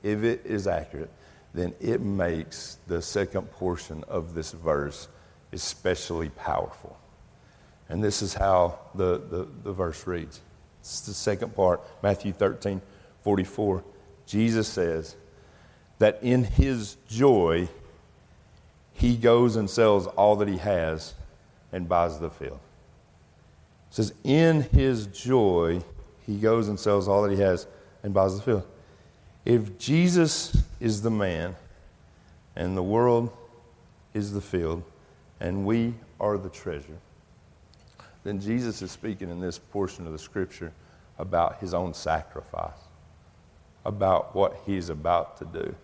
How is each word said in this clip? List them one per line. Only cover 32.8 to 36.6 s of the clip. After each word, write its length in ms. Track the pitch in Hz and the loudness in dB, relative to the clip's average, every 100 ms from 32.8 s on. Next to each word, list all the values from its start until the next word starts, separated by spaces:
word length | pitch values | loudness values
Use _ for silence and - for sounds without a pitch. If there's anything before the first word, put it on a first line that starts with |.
world 480 | 92 110 123 117 117 - - - - _ _ _ _ | 0 4 4 4 0 -8 -20 -20 -20 _ _ _ _
is 180 | 107 104 | -8 -6
the 80 | 101 | -6
field 440 | 92 92 82 85 87 - _ - _ - | -4 -4 -4 -6 -10 -20 _ -20 _ -10
and 260 | 87 98 98 | -6 -4 -2
we 280 | 117 117 113 - - | 0 -2 -6 -18 -4
are 180 | 104 104 | -2 -2
the 100 | 92 | -6
treasure, 500 | - | -12